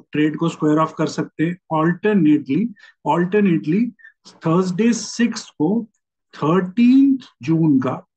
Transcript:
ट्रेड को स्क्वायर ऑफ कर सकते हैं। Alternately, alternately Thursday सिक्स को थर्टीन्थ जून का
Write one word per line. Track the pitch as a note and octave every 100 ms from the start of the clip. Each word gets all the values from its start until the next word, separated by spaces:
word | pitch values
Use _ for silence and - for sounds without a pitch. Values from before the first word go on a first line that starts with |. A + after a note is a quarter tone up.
| -
ट्रेड | D3+ D3+ D3+
को | E3
स्क्वायर | - D3+ D#3
ऑफ | D#3 -
कर | C#3
सकते | - - - E3
हैं। | F3 -
Alternately, | D#3 D#3+ F3+ G#3+ G#3 D3+ D3 B2+ D3 A#3+ - - _ D3+
alternately | E3 F3+ G#3+ G3 D#3+ D3+ F#3+ B3 - - _ - - E3
Thursday | E3+ F#3 E3+ A#3
सिक्स | A3+ - - A#3+ - -
को | - D3+ A3+ A3+ _ _ _ _
थर्टीन्थ | - D3 F3+ F#3 - A#3+ C4+ C#4 C4 - _
जून | B2 D#3+ D#3+ C3+
का | B2 E3 -